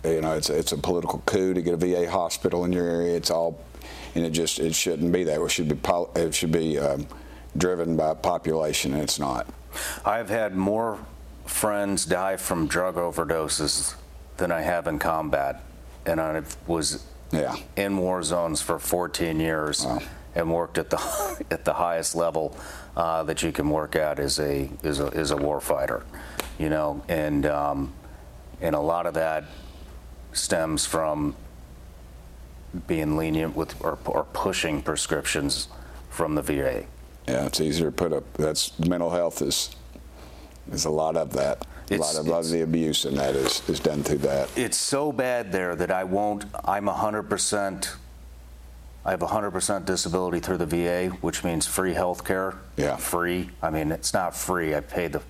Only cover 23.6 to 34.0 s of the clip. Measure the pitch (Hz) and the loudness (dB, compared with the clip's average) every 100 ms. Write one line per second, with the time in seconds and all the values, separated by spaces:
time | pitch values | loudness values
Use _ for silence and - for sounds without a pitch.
23.6 | 73 78 76 80 76 71 71 71 73 71 | 2 2 2 2 2 2 0 2 2 0
24.6 | 69 - 78 69 71 76 73 73 73 73 | -2 -4 -2 0 0 0 0 2 2 0
25.6 | - 69 67 55 - - - - - - | 4 4 4 0 -4 -12 -10 -8 -8 -2
26.6 | 78 78 76 71 - 82 76 73 73 73 | 0 2 2 -2 0 0 2 2 2 2
27.6 | 71 71 67 - - - - - - - | 0 0 -4 -6 -16 -18 -18 -18 -18 -4
28.6 | 85 76 76 85 87 80 80 78 76 - | 0 2 2 2 0 0 0 0 -4 -14
29.6 | - - - - - - - - - 87 | -16 -16 -16 -16 -16 -16 -8 -4 0 2
30.6 | 80 76 - 82 80 76 73 - - - | 2 0 2 2 2 2 0 -2 -14 -16
31.6 | - - - - - - - - - - | -18 -18 -18 -18 -18 -18 -18 -18 -16 -16
32.6 | - 90 - 80 76 76 80 78 80 71 | -10 -10 -2 0 2 2 2 2 0 0
33.6 | 80 - - 73 | -4 -2 -2 -2